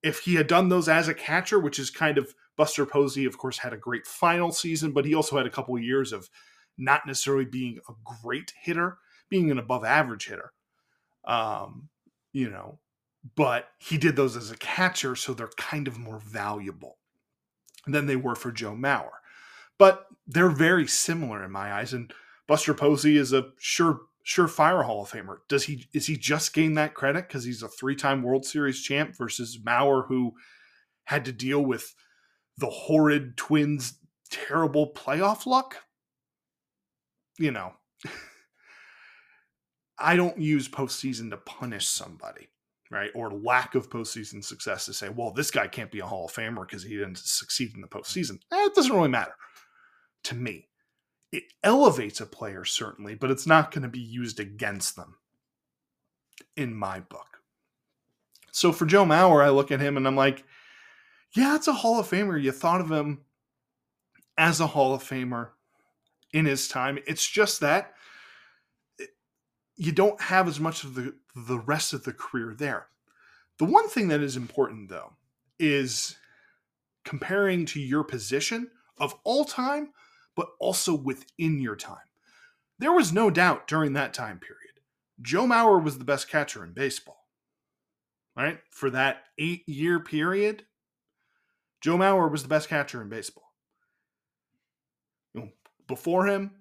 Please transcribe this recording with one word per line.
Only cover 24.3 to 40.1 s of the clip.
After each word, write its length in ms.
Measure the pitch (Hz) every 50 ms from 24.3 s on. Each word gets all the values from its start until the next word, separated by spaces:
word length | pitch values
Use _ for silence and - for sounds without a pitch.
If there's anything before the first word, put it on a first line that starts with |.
| - - 180 156 - - 151 160 180 180 131
Hall 200 | 120 110 104 101
of 80 | -
Famer. 260 | - 113 95 95 95 - _ -
Does 180 | 139 139 -
he, 220 | - 147 123 123 - -
is 140 | 151 - -
he 100 | 156 127
just 360 | - - 151 156 151 - -
gained 240 | 151 160 160 151 151
that 160 | 151 151 -
credit 360 | - - 139 143 175 180 -
'cause 140 | - 135 120
he's 180 | 123 123 110
a 60 | 117 110
three-time 560 | - - - 135 139 135 - 139 135 135 123
World 220 | 123 131 135 131
Series 360 | - - 151 147 139 127 131
champ 340 | - - 139 143 151 - -
versus 420 | - 127 113 - - 123 113 123 117
Mauer, 500 | 104 113 120 120 139 143 139 131 127 131
who 260 | 135 127 127 120 110 - - - - _ _ _ _ _ _ _ _ _ _
had 200 | - 143 147 120
to 60 | 127
deal 300 | 127 107 123 131 143 143
with 320 | 143 131 120 107 - - - _ _ _ _ _ _ _ _ _ _ _ _ -
the 120 | - -
horrid 680 | - - - - 160 156 156 151 147 147 139 127 - -
Twins' 600 | - - 151 151 147 147 147 143 123 - - _ _ _ _ _ _ -
terrible 640 | - - - - 139 160 165 156 131 151 151 147 -
playoff 520 | - - - 139 156 190 202 220 220 -
luck? 380 | 254 254 262 262 262 - - - _ _ _ _ _ _ _ _ _ _ _ _ _ _ _ _ _ _ _ _ _ _ _ _ _ _ _ _ _ _ -
You 140 | 160 151
know, 220 | 123 107 92 92 - _ _ _ _ _ -
<laughs> 60 | - - - - - - _ _ _ _ _ _ _ - - - - - - - - - _ _ _ _ _ _ _ _ _ _ _ _ _ _ _ _ -
I 140 | - 156